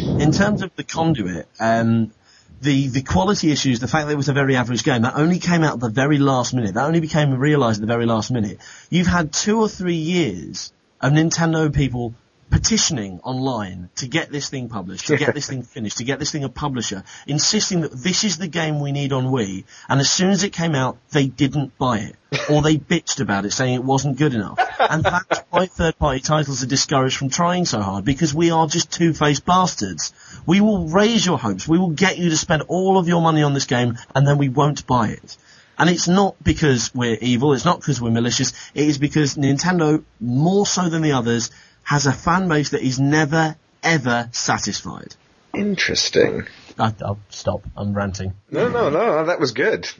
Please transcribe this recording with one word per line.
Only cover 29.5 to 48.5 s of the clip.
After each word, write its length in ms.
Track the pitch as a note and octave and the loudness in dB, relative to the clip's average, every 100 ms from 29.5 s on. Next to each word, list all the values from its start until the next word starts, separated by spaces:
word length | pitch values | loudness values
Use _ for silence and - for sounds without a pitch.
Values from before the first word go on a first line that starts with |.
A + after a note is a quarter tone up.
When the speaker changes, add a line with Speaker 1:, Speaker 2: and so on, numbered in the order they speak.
| F3+ F3+ - G2 D#2+ - - - - - | 2 2 -2 -8 -6 -10 -12 -20 -10 2
Speaker 1:
We 140 | F#3+ | 4
will 280 | G#3+ G3+ D#3+ | 4 2 0
raise 360 | F3+ G#3+ A#3 | 2 4 2
your 140 | F3+ D3 | 2 0
hopes, 280 | A2 G2 - | -2 -4 2
we 100 | E3+ | 2
will 120 | F#3 | 2
get 280 | C#3+ F#3 F3 | 2 0 2
you 120 | F3 | 0
to 60 | D#3 | 0
spend 260 | - D#3 - | 0 -2 0
all 300 | E3+ F#3+ F#3+ | 0 2 2
of 100 | E3+ | 4
your 120 | F3 | 2
money 200 | D#3+ D#3 | 4 4
on 120 | D3 | 2
this 120 | C#3 - | 0 0
game, 320 | B2 B2 A#2 - | 0 0 -2 -4
and 120 | C3+ C#3 | 2 4
then 120 | C#3+ | 4
we 100 | C#3 | 2
won't 380 | B2 D3 C#3 - | 2 2 0 0
buy 220 | B2 G#2+ | 0 0
it. 280 | D#2 - - _ - _ - | -4 -14 -20 _ -20 _ 0
And 100 | D#3+ | 2
it's 200 | F3 F3 | 2 2
not 260 | F#3 G3 - | 4 2 0
because 500 | - D3+ D#3 B2+ G#2+ | -2 2 2 2 0
we're 220 | B2+ A#2+ A2 | -2 -2 0
evil, 320 | A#2+ A#2+ D3 | 0 2 4
it's 120 | C3 | 2
not 160 | E3 F3 | 2 -2
'cause 200 | - B2+ | -2 -2
we're 100 | A#2+ | 0
malicious, 420 | A2+ A#2+ B2 B2+ - - | 0 0 0 -2 -6 -10
it 140 | D3 D3+ | 0 0
is 100 | C#3 | 2
because 380 | C#3+ D#3 C#3+ D#3 | 0 2 0 0
Nintendo, 680 | C3+ C#3 F3 F3+ D3+ D#3 - _ | 0 2 2 2 2 2 -2 _
more 460 | B2 B2 D#3+ G3 G3+ | -2 2 2 2 2
so 220 | G3 F3+ | 0 0
than 140 | E3 | 0
the 100 | D#3 | 0
others, 380 | C#3 A#2 A#2 A2 - - _ | 0 0 -2 -2 -10 -20 _
has 220 | - D3 C3+ | -2 0 0
a 60 | |
fan 360 | C3 - F3 F#3+ | 0 0 0 2
base 220 | D3+ C#3 | 0 0
that 120 | C#3+ | -2
is 160 | C3 B2+ | -2 0
never, 560 | C#3 D3+ D3+ D#3+ D#3 D#3 _ _ | 2 2 2 2 0 -4 _ _
ever 460 | D#3+ D#3+ B2 A#2+ A#2+ | 0 0 2 -2 -2
satisfied. 840 | - - A2+ - - F2 G1+ - - _ _ _ | -6 -2 -2 -2 -6 -10 -14 -16 -20 _ _ _
Speaker 2:
Interesting. 920 | - G#3 F#3+ - - - - G#1 G1+ - - - - | -4 -2 -2 -2 -2 0 2 2 0 -8 -16 -20 -2
Speaker 1:
I, 160 | A2+ G#2+ | -2 -2
I'll 140 | G2+ G#2 - | -6 -8 -10
stop. 320 | - - - - - | -8 -6 -6 -10 -8
I'm 160 | G#2 | -4
ranting. 400 | G2+ G2+ F#2 F#2+ - _ | -2 -4 -6 -8 -10 _